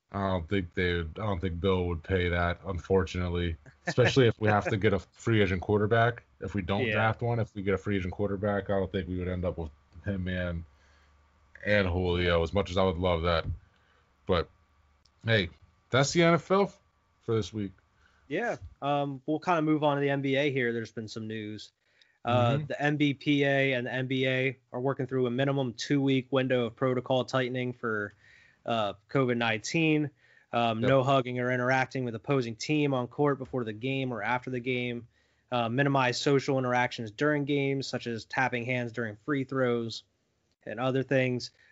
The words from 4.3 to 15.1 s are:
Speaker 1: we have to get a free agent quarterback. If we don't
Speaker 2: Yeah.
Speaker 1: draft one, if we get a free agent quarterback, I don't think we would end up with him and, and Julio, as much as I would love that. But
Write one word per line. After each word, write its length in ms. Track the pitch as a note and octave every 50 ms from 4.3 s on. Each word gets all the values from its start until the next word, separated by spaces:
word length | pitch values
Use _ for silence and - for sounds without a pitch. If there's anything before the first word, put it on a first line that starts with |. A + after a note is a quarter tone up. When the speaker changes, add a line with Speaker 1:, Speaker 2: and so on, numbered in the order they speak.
| - -
Speaker 1:
we 80 | A2 G#2+
have 200 | G#2 G#2 G2 -
to 80 | A#2
get 160 | G2 G2 G#2+
a 60 | G2 F#2
free 420 | - - _ - - A#2 A2+ G#2+
agent 200 | G2+ F2 F#2+ F2+
quarterback. 600 | - - G#2 G2+ G#2+ G2 A#2 A#2 A#2 A#2+ A#2 - - _ _ _
If 140 | - G2 -
we 80 | G2+
don't 240 | F2+ - G2 G#2 B2
Speaker 2:
Yeah. 60 | A2+ G#2+
Speaker 1:
draft 280 | G#2+ A2 A2 A2 -
one, 160 | A#2+ A#2+ A#2+ A2+
if 160 | G#2 - _
we 80 | G#2
get 120 | F#2+ G2+ F#2+
a 40 | F2+
free 180 | - G#2 G2+
agent 160 | F#2+ F2+ F2+
quarterback, 520 | E2+ - G#2 G2 G2+ F#2 G#2 G#2 G2+ G2+ G2 -
I 40 | G2+ G2
don't 120 | F#2+ F#2
think 160 | - G2 F2+ F#2
we 100 | F#2 F2+
would 100 | F2+ F2+
end 160 | F2+ F2+ F2
up 120 | F2+ E2+ F2
with 120 | E2 D#2 - _ _ _ _ - -
him 220 | G#2 G2 F#2+ F2+ F2+
and, 360 | F#2 F2+ F2+ F2 E2+ E2+ E2+ - _ _ _ _ _ _ _ _ _ _ _ _ _ _ _ _ _ - -
and 220 | G2+ G#2 G#2 F#2+ F2+
Julio, 540 | E2+ F2+ F#2 F2+ F2 F2 F2 F2 E2+ E2
as 100 | E2 D#2+
much 180 | - G2+ E2+ E2+
as 60 | F2
I 60 | G2 F#2+
would 140 | F#2+ D#2+ E2+
love 240 | F#2 F2+ F2 D#2+
that. 220 | E2 F2 E2+ D#2+ - - - - - _ _ _ _ _ _ _ _ _ _ _ _
But 220 | - F#2 E2+ D2+ - _ _ _ _ _ _ _ _ _ _ _ _